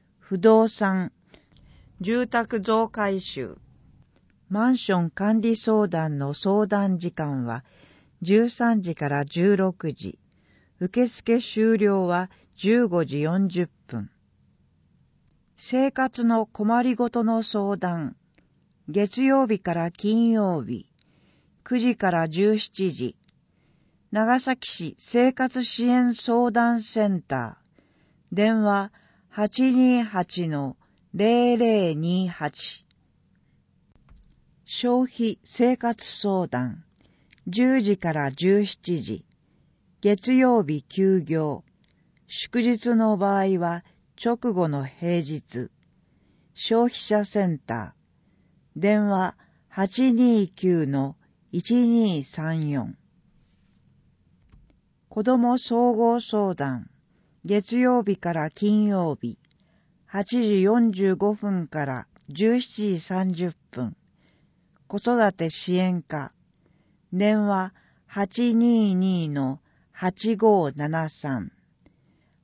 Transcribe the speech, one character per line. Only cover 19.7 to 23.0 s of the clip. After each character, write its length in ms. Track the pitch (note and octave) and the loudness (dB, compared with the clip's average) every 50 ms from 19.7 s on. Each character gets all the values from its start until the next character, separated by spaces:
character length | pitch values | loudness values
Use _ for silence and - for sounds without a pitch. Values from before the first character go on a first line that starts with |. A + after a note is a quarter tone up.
| E3 | -4
ら 180 | E3+ E3 E3+ | -2 -4 -6
金 380 | - - - G#3 A3 A#3 A#3 A#3 | -6 -4 -2 0 2 2 2 2
曜 320 | A3+ A3 G#3 F#3 F3 D3 | 2 2 0 0 -2 -4
日、 280 | A2 - B2 - - _ _ _ _ _ _ _ _ _ _ _ _ _ _ _ | -4 -6 -8 -10 -12 _ _ _ _ _ _ _ _ _ _ _ _ _ _ _
九 160 | - - B3 B3 | -6 -4 -2 0
時 180 | A#3 B3 A#3 | 0 0 0
か 140 | - G3+ F#3 | 0 0 0
ら 180 | F3 E3 E3 D#3+ | 0 0 -2 -2
十 300 | D#3 F3+ G3+ G#3+ A3 G#3+ | 0 2 2 2 2 0
七 340 | - - - - F#3+ F3+ | -2 -6 -6 -4 -4 -4
時。 240 | C3+ - | -2 -4